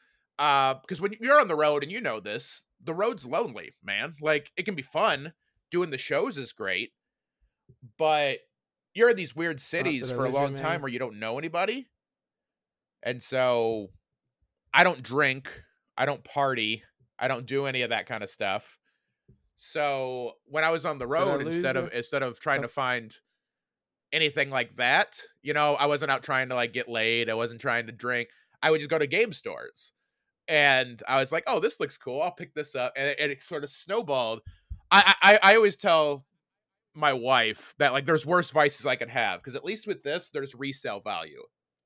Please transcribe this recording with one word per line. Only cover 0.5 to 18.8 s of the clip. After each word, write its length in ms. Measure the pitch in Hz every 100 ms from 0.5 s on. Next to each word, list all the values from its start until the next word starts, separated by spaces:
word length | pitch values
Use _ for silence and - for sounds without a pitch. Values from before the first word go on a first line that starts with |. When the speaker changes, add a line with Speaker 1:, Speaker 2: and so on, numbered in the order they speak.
| 139 135 135 -
Speaker 1:
'cause 140 | 175
when 140 | 196 220
you're 200 | 240 294
on 80 | 233
the 60 |
road, 280 | 156 151 147
and 80 | 143
you 100 | 208
know 180 | 190 110
this, 440 | 101 110 - - - _
the 100 | -
road's 320 | 165 220 220
lonely, 480 | 123 151 226 104 82 -
man. 320 | 95 98 139 151
Like, 320 | 151 151 147 -
it 80 |
can 100 | 185
be 80 | 175
fun. 500 | 131 156 208 143 147 - _ _ _
Doing 180 | 175 180
the 60 | 135
shows 380 | - 143 226 160
is 160 | 120
great. 400 | - 101 92 113 _ _ _ _ _ _ _ _ _ 117 -
But 440 | 156 151 143 127 _ _ _ _ _
you're 160 | 185 233
in 60 | 220
these 180 | 165 139
weird 200 | 170 143
Speaker 2:
Not 40 |
Speaker 1:
cities 460 | - 170 185 139 127
Speaker 2:
that 60 |
I 20 | 123
Speaker 1:
for 80 |
a 40 | 127
Speaker 2:
lose 60 |
you, 60 | 135
Speaker 1:
long 120 | 143
Speaker 2:
man. 80 | 135
Speaker 1:
time 200 | 156 170
where 80 | 139
you 60 | 120
don't 200 | 123 104
know 200 | 110 123
anybody. 500 | 160 170 196 247 262 _ _ _ _ _ _ _ _ _ _ _
And 200 | - 127
so 680 | - 131 127 120 113 110 98 _ _ _ _ _ _ _ _
I 100 | 143
don't 180 | 185 147
drink. 480 | 113 131 143 135 135 - - _ _ -
I 100 | 135
don't 160 | 139
party. 580 | - 147 139 127 107 113 - _ _ -
I 100 | 127
don't 180 | 127 127
do 200 | 135 139
any 160 | 127
of 80 | 120
that 160 | 113 -
kind 160 | 110
of 80 | 101
stuff. 480 | - 101 101 - -